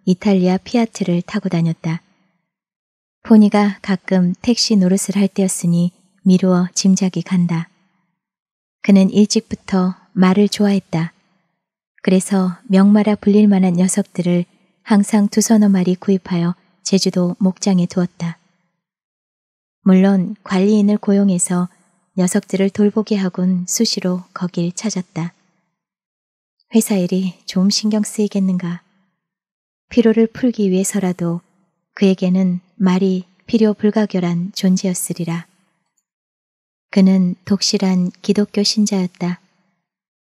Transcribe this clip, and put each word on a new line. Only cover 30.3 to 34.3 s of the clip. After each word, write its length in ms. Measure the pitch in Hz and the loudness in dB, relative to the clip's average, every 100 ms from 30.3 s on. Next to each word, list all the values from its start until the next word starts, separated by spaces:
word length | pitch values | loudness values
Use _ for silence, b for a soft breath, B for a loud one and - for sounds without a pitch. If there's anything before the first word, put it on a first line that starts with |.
| - 254 226 196 | -2 -4 -2 -2
위해서라도 720 | 185 190 202 190 180 170 170 - _ _ _ _ - | -2 -2 -4 -4 -4 -6 -6 -10 _ _ _ _ -2
그에게는 640 | 196 185 185 185 185 180 - - | 0 0 0 0 0 -4 -8 -2
말이 500 | 185 185 190 185 - _ - | 0 0 0 -2 -8 _ -4
필요 260 | 233 214 | 0 2
불가결한 800 | 208 208 220 208 185 175 | 0 -2 0 -2 -2 -2